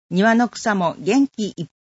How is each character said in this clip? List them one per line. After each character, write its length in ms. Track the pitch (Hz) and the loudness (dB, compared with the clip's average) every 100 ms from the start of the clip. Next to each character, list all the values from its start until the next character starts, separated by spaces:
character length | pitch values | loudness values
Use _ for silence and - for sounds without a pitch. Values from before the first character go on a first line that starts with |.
| - | -6
庭 260 | 175 220 226 | 0 2 4
の 140 | 240 | 0
草 260 | - 233 202 | -2 -4 -2
も 200 | 170 - | -2 -4
元 280 | 151 254 277 | -2 0 0
気 260 | - 202 - | -2 -8 -8
い 80 | |
っ 40 | 156 _ | -14 _